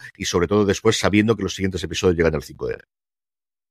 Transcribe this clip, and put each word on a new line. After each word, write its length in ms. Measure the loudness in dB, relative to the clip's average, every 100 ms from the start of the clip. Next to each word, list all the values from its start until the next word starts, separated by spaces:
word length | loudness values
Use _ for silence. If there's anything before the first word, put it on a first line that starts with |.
| -6 -10
y 80 | -4
sobre 220 | 0 2
todo 180 | 2 2
después 320 | 2 0 0
sabiendo 380 | 2 4 4 2
que 60 |
los 100 | -2
siguientes 300 | -4 -4 -4
episodios 340 | -6 0 2 4
llegan 160 | 2
el 80 | 0
cinco 240 | -4 -8 -8
de 80 |
enero. 140 | -8 -12 _ _ _ _ _ _ _ _